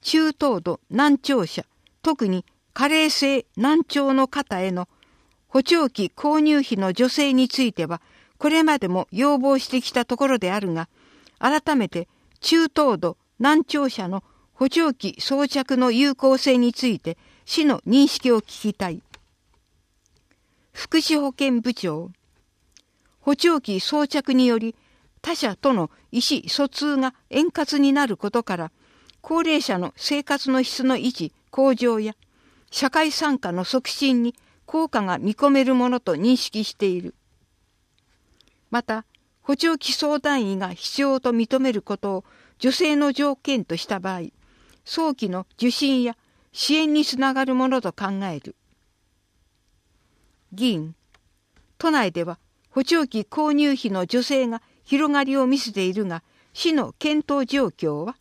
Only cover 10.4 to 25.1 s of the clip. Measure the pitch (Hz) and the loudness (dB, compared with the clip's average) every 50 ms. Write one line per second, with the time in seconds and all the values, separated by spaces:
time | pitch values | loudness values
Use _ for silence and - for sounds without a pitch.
10.4 | 190 180 190 214 202 185 165 165 165 - _ _ _ _ _ _ _ _ _ _ | 0 -2 -4 -2 -4 -4 -4 -4 -6 -8 _ _ _ _ _ _ _ _ _ _
11.4 | - 247 294 302 - - 302 262 214 175 - 175 170 _ _ _ _ _ _ _ | -2 0 0 0 0 0 0 0 0 -2 -4 -8 -10 _ _ _ _ _ _ _
12.4 | - - 320 330 330 302 _ 320 302 269 214 160 175 170 - _ _ _ _ _ | -2 2 4 4 2 2 _ 2 2 2 2 0 -2 -4 -4 _ _ _ _ _
13.4 | 226 277 302 311 - _ - 294 285 262 - - 196 175 185 196 - _ _ _ | 2 4 4 4 2 _ -2 0 0 0 -2 -4 -6 -6 -6 -8 -8 _ _ _
14.4 | _ _ _ - 254 269 - 330 330 294 254 _ - 190 - - - - 269 277 | _ _ _ -2 -2 0 2 2 2 2 0 _ -6 -10 -8 -6 -6 -2 0 0
15.4 | 285 277 - 285 262 - 269 247 254 247 226 233 277 285 269 _ - 269 262 262 | 0 0 -2 -4 -2 0 0 2 2 2 4 4 2 2 2 _ 4 4 4 4
16.4 | - 285 262 247 240 240 233 - - 247 208 147 _ 165 170 _ _ _ _ _ | 4 2 4 4 4 2 0 0 -2 -2 -2 -2 _ -8 -10 _ _ _ _ _
17.4 | _ - - - 311 294 254 - _ - 220 269 277 262 - - - 254 240 220 | _ -4 -2 2 2 2 2 0 _ 2 6 6 6 6 4 -2 2 2 2 2
18.4 | - - - - - 214 196 _ 196 180 165 - _ _ - - _ _ _ _ | 0 -4 -18 -6 -6 -6 -4 _ -8 -8 -8 -12 _ _ -20 -20 _ _ _ _
19.4 | _ _ _ _ _ _ _ _ _ _ _ _ _ _ _ _ _ _ _ _ | _ _ _ _ _ _ _ _ _ _ _ _ _ _ _ _ _ _ _ _
20.4 | _ _ _ _ _ _ _ - - - - 320 302 - 320 294 285 277 262 - | _ _ _ _ _ _ _ -16 -10 0 0 0 2 2 0 0 0 -2 -2 -2
21.4 | 277 277 254 233 220 254 233 - - 180 151 156 170 185 180 _ _ _ _ _ | 0 0 0 0 0 -2 -4 -2 -4 -6 -6 -6 -8 -12 -16 _ _ _ _ _
22.4 | _ _ _ _ _ _ _ _ _ _ _ _ _ _ _ _ _ 277 285 - | _ _ _ _ _ _ _ _ _ _ _ _ _ _ _ _ _ 0 0 2
23.4 | - 349 339 294 - - 202 185 - - - 302 294 277 - 302 269 - 262 254 | 4 2 2 2 0 -2 -4 -4 -2 -2 0 0 0 0 -2 -4 -2 2 2 4
24.4 | 254 247 233 226 220 226 226 _ _ _ _ _ _ _ | 4 4 4 2 -2 -4 -8 _ _ _ _ _ _ _